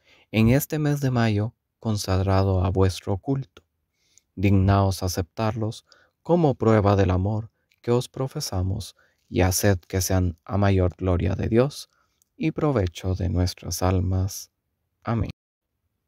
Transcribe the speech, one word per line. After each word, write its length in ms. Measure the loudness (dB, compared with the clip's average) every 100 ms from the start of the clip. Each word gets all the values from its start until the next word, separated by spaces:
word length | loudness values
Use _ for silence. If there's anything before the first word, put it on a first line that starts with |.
| _ _ _
en 180 | 2 4
este 280 | 4 0 -2
mes 220 | -2 0
de 100 | 0
mayo 440 | 0 2 0 -2 -8 _ _
consagrado 840 | -4 -2 0 0 2 2 2 2
a 60 | 0
vuestro 480 | 2 0 0 -6 -6
culto. 460 | -4 -6 -6 -16 _ _ _ _ _ _ _ -2
Dignaos 680 | 2 4 4 4 2 -2
aceptarlos 840 | -6 -6 -8 -4 -4 -4 -6 -8 -18 _ _ _
como 340 | -2 2 2 2
prueba 380 | 4 4 4
del 160 | 4 4
amor 400 | 2 0 -4 -8 _ _ _
que 100 | -2
os 200 | -2 -2
profesamos 840 | -8 -8 -8 -6 -4 -4 -4 -10 -18 _ _ -6
y 100 | 0
haced 380 | 0 2 0 0
que 240 | -2 -4
sean 340 | 0 0 0 -4
a 140 | -6 0
mayor 360 | 2 2 0
gloria 400 | 0 -2 0 -2 -2
de 120 | 0
Dios 400 | 2 0 -2 -18 _ _ _ _ -6
y 140 | -6
provecho 640 | -2 -2 0 -2 -4 -6
de 160 | -4 -2
nuestras 520 | 0 -2 -4 -12 -4
almas. 680 | 0 0 0 -2 -4 -6 -18 _ _ _ _ _
Amén. 260 | -6 -4 -4 -10 _ _ _ _ _ _